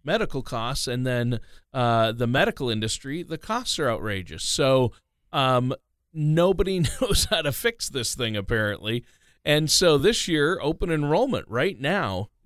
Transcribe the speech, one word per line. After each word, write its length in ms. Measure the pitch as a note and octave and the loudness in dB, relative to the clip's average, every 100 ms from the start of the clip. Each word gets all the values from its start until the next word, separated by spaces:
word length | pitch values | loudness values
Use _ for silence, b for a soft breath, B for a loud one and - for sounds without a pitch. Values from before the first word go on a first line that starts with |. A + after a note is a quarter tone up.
medical 400 | C3+ A3 G#3+ C3+ | -2 -2 0 -4
costs. 440 | - A#2+ A#2 C3+ - | -6 -6 -4 -4 -4
And 180 | B2 B2+ | -2 -2
then, 340 | B2 A#2+ A#2+ b b b | 0 0 -2 b b b
uh, 380 | C3 A#2+ A#2 A2+ | -2 2 4 2
the 160 | A#2 A#2 | 0 0
medical 420 | C3 F#3+ - B2+ | 2 2 0 -2
industry, 540 | A2 A2 - C3+ D#3+ | -2 -2 -6 -6 -10
the 140 | E3+ D#3 | -8 -10
costs 400 | - A#3 A#3+ - | -6 -6 -4 -2
are 100 | C3+ | 0
outrageous. 540 | G2 G#2+ G2 F2+ D#2 | 0 -2 -6 -6 -8
So, 480 | - - C3+ C3 B2 b _ _ _ | -4 0 4 4 2 b _ _ _
um, 400 | D#3 C3 B2+ B2+ B2+ _ _ _ | 0 2 2 0 -4 _ _ _
nobody 680 | D#3+ D3+ D#3+ F3+ F#3 G3 F#3 | -2 2 4 4 4 0 0
<laughs> 220 | C#3+ - | 0 0
knows 240 | B3 - - | 0 0 2
how 120 | E3 | 0
to 100 | D3 | 0
fix 380 | - A#3 - - | -2 -2 -2 -6
this 240 | C3+ A2+ | -4 -4
thing, 220 | - A#2 G#2 | -4 -4 -4
apparently. 640 | G2 A2+ G#2 G2+ G#2+ A#2+ - b b b | -2 0 0 -2 -4 -4 -6 b b b
And 280 | - D3+ D#3 | 0 2 2
so 260 | - F3 D3 | 4 6 6
this 300 | E3+ A#3 - | 4 2 0
year, 320 | D#3 D3 F#3 | 2 2 0
open 300 | D3 E3 F#3 | -2 -2 -2
enrollment 540 | D#3+ C#3+ E3 C4 C#3 - | 0 2 2 0 -2 -4
right 320 | A2+ F3+ C#3 | -2 -2 -2
now. 480 | C#3 G3 B2 F#2 G2 _ | -2 -2 -2 -4 -6 _